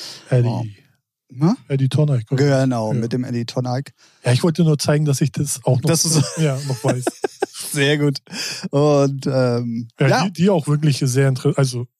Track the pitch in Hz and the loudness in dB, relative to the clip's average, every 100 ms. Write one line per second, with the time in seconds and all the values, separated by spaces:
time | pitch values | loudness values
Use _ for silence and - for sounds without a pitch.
0 | - - - 127 120 117 110 101 _ _ | -18 -18 -2 0 2 -2 -6 -12 _ _
1 | _ _ _ 123 160 254 - 139 131 135 | _ _ _ -2 -2 -2 -4 -2 0 2
2 | 151 127 110 131 143 135 131 120 110 110 | 0 0 -2 0 2 2 2 0 -2 -2
3 | 117 123 120 120 117 127 123 127 143 _ | -2 -4 -4 -6 -4 -6 -4 -6 -8 _
4 | _ _ 123 123 175 160 160 147 - 147 | _ _ 0 2 2 2 2 2 2 0
5 | 147 135 147 - 143 - - 123 160 165 | 0 0 -2 -2 -6 -4 0 0 2 0
6 | 160 156 - - 151 131 143 131 135 127 | 2 0 0 0 -2 -2 -6 -4 -2 -2
7 | 123 - - - - - - 147 139 151 | -6 -6 -8 -6 -8 -8 -6 0 2 2
8 | 143 139 - 196 - - - 143 147 143 | 2 -2 -10 -10 -10 -10 -4 2 4 4
9 | 139 135 139 131 127 120 120 117 117 _ | 2 0 -2 0 2 0 -2 -6 -10 _
10 | 139 226 202 165 185 180 143 147 151 131 | 2 2 0 2 2 2 2 0 2 2
11 | 135 127 135 127 143 143 135 120 120 | 0 2 2 2 0 2 0 -2 -10